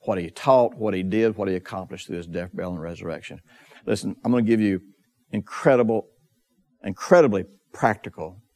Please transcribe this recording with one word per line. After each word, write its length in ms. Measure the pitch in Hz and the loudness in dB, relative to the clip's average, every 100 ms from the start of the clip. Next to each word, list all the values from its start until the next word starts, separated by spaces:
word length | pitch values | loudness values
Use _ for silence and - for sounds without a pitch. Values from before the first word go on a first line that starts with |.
what 180 | - 101 | -2 -4
He 100 | 85 | -4
taught, 460 | - 139 131 120 - | -6 4 6 6 0
what 180 | 107 | -4
He 100 | 95 | -2
did, 340 | 95 107 113 104 | -2 2 0 0
what 100 | 98 | -4
He 80 | 92 | -4
accomplished 520 | - 95 92 85 - | -6 -12 -12 -14 -10
through 100 | 85 | -10
His 100 | 85 | -8
death, 220 | 85 90 | -8 -8
burial, 200 | 95 90 | -8 -8
and 80 | 87 | -8
resurrection. 580 | 82 85 90 76 - 82 _ _ - - - | -10 -10 -10 -10 -12 -20 _ _ -20 -18 -4
Listen, 300 | 110 107 - 117 | -4 -4 -6 -2
I'm 60 | |
gonna 120 | 123 | 0
give 180 | 110 113 | 2 2
you 200 | 107 92 - _ _ _ _ | 2 0 -6 _ _ _ _
incredible, 800 | 110 95 - - 131 113 113 - _ _ _ _ _ _ _ | -8 -8 -2 2 4 2 0 -4 _ _ _ _ _ _ _
incredibly 600 | - 92 - 180 147 101 - _ _ | -10 -10 4 6 6 2 -4 _ _
practical 680 | - 120 101 - - 80 92 _ | -2 0 0 -8 -12 -14 -14 _